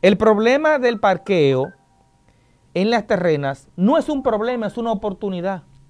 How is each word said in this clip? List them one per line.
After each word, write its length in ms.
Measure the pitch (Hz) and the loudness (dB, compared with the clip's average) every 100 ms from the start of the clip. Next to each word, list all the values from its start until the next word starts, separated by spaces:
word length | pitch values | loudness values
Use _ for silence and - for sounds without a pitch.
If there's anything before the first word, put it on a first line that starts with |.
el 160 | 185 202 | 4 4
problema 640 | 220 214 226 269 311 302 | 4 4 2 2 2 2
del 180 | 247 233 | 0 0
parqueo 760 | 208 185 - 185 143 131 147 - _ _ _ _ _ _ _ _ _ | 0 0 0 2 2 2 -2 -8 _ _ _ _ _ _ _ _ _
en 160 | 170 202 | -2 0
las 160 | 233 208 | 0 0
terrenas 600 | 202 180 151 139 135 - - | -2 0 0 -2 -8 -14 -2
no 200 | 190 311 | 2 2
es 120 | - | 0
un 160 | 294 | -2
problema, 420 | 254 220 226 247 214 | -2 -2 -2 -4 -6
es 100 | - | -6
una 140 | 233 | -6
oportunidad. 720 | 220 214 190 208 185 180 190 - - _ | -4 -6 -6 -8 -6 -6 -8 -12 -20 _